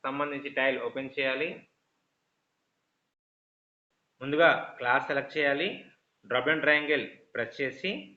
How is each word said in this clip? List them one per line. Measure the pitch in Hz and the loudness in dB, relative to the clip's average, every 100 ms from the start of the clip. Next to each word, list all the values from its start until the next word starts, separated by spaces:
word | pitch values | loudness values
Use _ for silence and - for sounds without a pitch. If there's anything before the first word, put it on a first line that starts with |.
సంబంధించి | 135 139 147 139 139 | -4 -4 -4 -6 -6
టైల్ | 139 135 123 | 0 0 0
ఓపెన్ | 120 135 135 | -4 -6 -8
చేయాలి. | 143 135 135 165 - _ _ _ _ _ _ _ _ _ _ _ _ _ _ _ _ _ _ _ _ _ _ _ _ _ _ | -4 -2 -2 -4 -8 _ _ _ _ _ _ _ _ _ _ _ _ _ _ _ _ _ _ _ _ _ _ _ _ _ _
ముందుగా | 135 151 165 - - | -4 6 6 6 -2
క్లాస్ | - 123 131 - | -4 2 2 2
సెలెక్ట్ | 139 135 | -4 -2
చేయాలి. | 156 143 143 185 - - _ _ _ | 0 2 2 -2 -6 -16 _ _ _
డ్రాప్ | 101 123 131 | -2 0 2
డౌన్ | 160 | 2
ట్రయాంగిల్ | 143 151 147 143 95 - _ | 4 4 4 0 -2 -12 _
ప్రెస్ | 113 113 | -6 -6
చేసి | - 131 123 190 165 143 | -4 -6 -4 -6 -6 -12